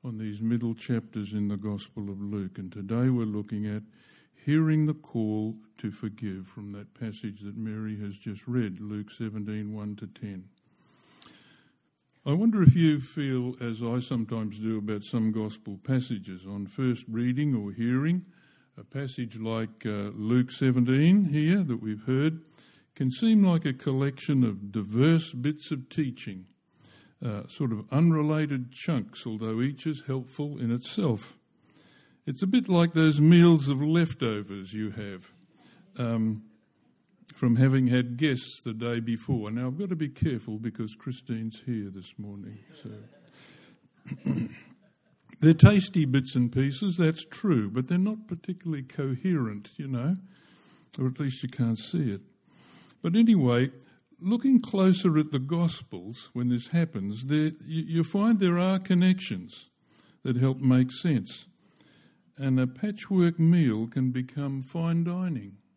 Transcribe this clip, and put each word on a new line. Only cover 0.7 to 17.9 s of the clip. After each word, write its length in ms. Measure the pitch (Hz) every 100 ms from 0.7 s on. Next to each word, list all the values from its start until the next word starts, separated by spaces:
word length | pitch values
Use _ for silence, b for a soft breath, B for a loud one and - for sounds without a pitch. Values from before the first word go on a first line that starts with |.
chapters 600 | 113 - 117 - 110 104
in 160 | 107 104
the 80 | 101
Gospel 520 | 104 101 - - 101
of 120 | 98
Luke. 360 | 101 104 95 -
And 140 | 92
today 380 | 98 98 113 127
we're 160 | 123 110
looking 400 | 104 104 104 104
at 180 | 104 - b b b b _ -
hearing 400 | 151 156 156 151
the 80 |
call 640 | 156 - 117 107 107 110 110 _ _
to 120 | 107
forgive 560 | 101 110 101 104 95 92
from 240 | - 104
that 220 | 101 104
passage 480 | _ 113 104 107 101
that 160 | 101 110
Mary 400 | 110 107 107 107
has 180 | 104 98
just 300 | - 101 -
read, 320 | 123 107 92
Luke 320 | 104 104 104
seventeen, 640 | - 113 107 104 107 107
one 240 | 107 104 101
to 100 | 101
ten. 380 | - 104 95 92 _ _ B B B B B B B B B B B _ _ _ _ 131
I 60 |
wonder 320 | 160 226 214
if 120 | 156 147
you 260 | 160 147
feel, 540 | 131 - 139 131 123 123
as 240 | 117 110
I 160 | 117 123
sometimes 600 | 123 120 110 113 107 104
do 180 | 110 110
about 260 | 104 107
some 300 | 104 123 110
gospel 460 | 107 107 107 - 98
passages, 600 | - 131 127 110 92 92 92
on 220 | 101 95
first 360 | - 131 120 -
reading 460 | 113 123 127 151 120
or 180 | 101
hearing, 520 | 101 117